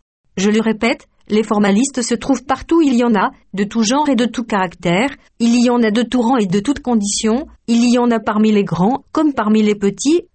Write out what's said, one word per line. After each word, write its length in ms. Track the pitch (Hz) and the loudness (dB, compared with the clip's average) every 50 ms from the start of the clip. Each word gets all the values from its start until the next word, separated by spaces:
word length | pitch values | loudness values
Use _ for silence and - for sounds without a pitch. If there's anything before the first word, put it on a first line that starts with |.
| _ _ _ _ _ _ _ | _ _ _ _ _ _ _
Je 140 | 185 190 208 | -2 0 2
le 100 | 208 226 | 2 2
répète, 460 | 220 226 214 208 233 233 311 - - _ _ _ _ - | 0 0 -2 0 -2 -2 -2 -4 -8 _ _ _ _ -2
les 160 | 208 214 220 | -2 -2 0
formalistes 580 | - 220 208 208 202 196 214 269 277 - 254 | 0 0 0 2 2 2 2 0 -2 -4 -6
se 140 | 233 - 240 | -4 -4 -4
trouvent 280 | 226 - - 262 240 - | -4 -2 -2 -2 -2 -2
partout, 380 | - 262 - - - 330 339 | -4 -6 -6 -2 0 2 2
il 140 | 311 277 247 | 4 4 2
y 80 | 233 240 | 2 2
en 100 | 240 214 | 2 2
a, 160 | 190 214 269 - - _ _ | 0 0 -2 -4 -10 _ _
de 100 | - 190 | -6 -4
tout 220 | 208 208 214 233 220 | -4 -2 -2 -2 0
genre 240 | 202 262 294 302 294 | 0 0 0 0 0
et 80 | 269 | 0
de 100 | 226 247 | 0 0
tout 160 | 233 233 254 | -2 -4 -8
caractère, 720 | 233 - 214 196 185 170 - - - 175 170 196 254 277 - - _ _ _ - | -6 -4 -2 -2 -2 -4 -6 -4 -2 0 0 0 0 -2 -6 -10 _ _ _ -2
il 260 | 233 233 240 247 240 | 0 2 2 2 2
y 60 | 247 | 2
en 100 | 240 240 226 | 2 2 2
a 80 | 214 | 2
de 100 | 208 247 | 0 0
tout 180 | 240 240 - 247 | -2 0 0 0
rang 160 | 226 226 269 | 0 2 2
et 100 | 240 208 | 0 0
de 120 | 175 170 202 | 0 -2 -2
toutes 220 | - 285 277 - | -2 -2 -4 -4
conditions, 640 | - 254 233 214 202 202 - - 226 214 226 269 330 - - _ _ - | -2 -2 0 0 0 -2 -4 -2 -2 -2 -2 -2 -4 -8 -16 _ _ 0
il 200 | 233 233 240 247 | 0 2 2 2
y 100 | 240 247 | 2 2
en 120 | 240 240 | 2 2
a 80 | 233 220 | 0 0
parmi 320 | 220 226 202 214 220 220 | -2 -2 0 2 2 4
les 140 | 214 202 196 | 2 2 0
grands 400 | 185 165 175 185 226 269 - - _ | 0 -2 0 0 0 0 -2 -6 _
comme 200 | - 320 311 294 | -2 0 0 0
parmi 300 | 269 247 208 214 220 220 | 0 0 0 2 2 2
les 140 | 214 208 208 | 2 0 0
petits, 460 | 208 202 202 202 - - 277 330 349 - _ | 0 -2 -4 -4 -2 0 0 0 0 -2 _